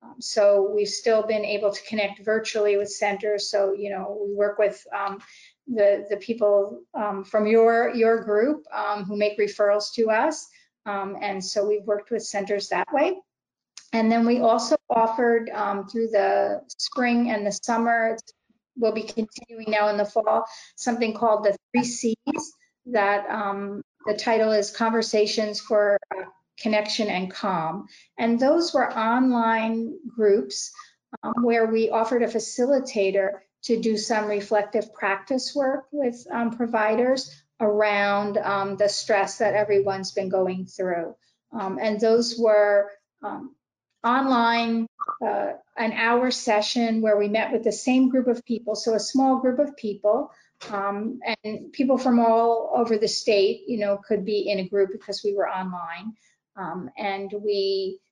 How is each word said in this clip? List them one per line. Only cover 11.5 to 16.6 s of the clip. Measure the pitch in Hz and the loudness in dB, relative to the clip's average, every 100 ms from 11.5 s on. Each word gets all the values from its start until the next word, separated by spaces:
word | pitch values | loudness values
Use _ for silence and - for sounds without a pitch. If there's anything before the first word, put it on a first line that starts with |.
| 220 202 | -2 0
we've | 208 | -2
worked | 196 208 - | 0 -4 -2
with | 226 | -6
centers | - 202 190 208 - | -6 -6 -4 -4 -2
that | 180 - | -4 -2
way. | 285 320 381 - _ _ _ _ - _ | 0 0 -2 -10 _ _ _ _ -20 _
And | 226 220 | 0 2
then | 233 233 | 4 4
we | 247 | 4
also | 233 226 233 302 _ | 4 2 2 0 _
offered, | 240 226 226 240 233 226 | 0 2 2 2 2 0
um, | 214 202 202 196 | -6 -4 -4 -6
through | 233 226 | -4 0
the | 208 196 202 202 202 | 2 2 2 0 -2